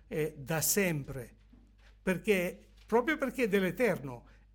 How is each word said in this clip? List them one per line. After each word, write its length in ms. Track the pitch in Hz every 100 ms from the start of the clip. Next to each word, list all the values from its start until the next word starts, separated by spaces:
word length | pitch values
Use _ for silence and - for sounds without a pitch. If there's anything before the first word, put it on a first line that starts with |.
| -
è 260 | 165 156 151
da 240 | 131 160
sempre, 720 | - 208 185 151 135 131 110 - - - - _ - -
perché, 680 | - 180 214 190 180 - - - -
proprio 300 | 233 247 302
perché 280 | 262 -
è 40 | 233
dell'Eterno, 800 | 202 185 180 233 143 135 120 - - -